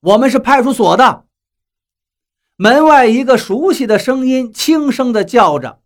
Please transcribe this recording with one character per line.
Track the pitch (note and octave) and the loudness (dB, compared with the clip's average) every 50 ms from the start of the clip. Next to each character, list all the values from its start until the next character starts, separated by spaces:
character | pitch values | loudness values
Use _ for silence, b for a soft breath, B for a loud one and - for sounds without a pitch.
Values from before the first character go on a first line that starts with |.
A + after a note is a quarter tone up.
我 | _ E3+ G3+ G#3+ | _ 2 0 2
们 | C4 C4 | 2 0
是 | A#3+ C4+ | -2 -2
派 | - A#3 C4+ C4+ | -2 0 0 0
出 | A#3+ C4+ | 0 -2
所 | C4 - A3+ - - | -2 -2 0 0 2
的。” | G3 B3+ A#3+ E3+ - _ _ _ _ _ _ _ _ _ _ _ _ _ _ _ _ _ _ _ _ _ _ _ _ _ _ _ | 2 2 2 2 -2 _ _ _ _ _ _ _ _ _ _ _ _ _ _ _ _ _ _ _ _ _ _ _ _ _ _ _
门 | _ F3+ G#3+ B3 C#4+ D#4 | _ 0 2 2 4 4
外 | D#4 D4+ C#4 B3+ A3+ | 4 4 4 4 4
一 | A3 B3 C4+ | 2 0 0
个 | A#3+ C4 - | 0 0 0
熟 | - - F#3+ B3 D#4 F#4+ F4 | 0 -4 -6 -2 -2 -2 -2
悉 | - C#4 G#3 | -2 -2 -2
的 | G#3+ G3+ | -2 -2
声 | - - C4 C4 C4 | -2 -4 -4 -4 -2
音 | B3+ C4 C4 B3+ A3+ G#3+ | -2 -2 -2 -4 -8 -10
轻 | - - - D#4+ D#4+ D4 C#4+ | -8 -2 -2 0 0 0 -4
声 | - - C4 B3 | -4 -2 -2 -2
地 | A#3 A3 G3 | -2 -2 -4
叫 | - - A#3+ G#3+ E3+ D3 C#3+ | 0 0 2 2 2 0 -4
着。 | B2+ A#2+ A2 _ _ | -8 -10 -16 _ _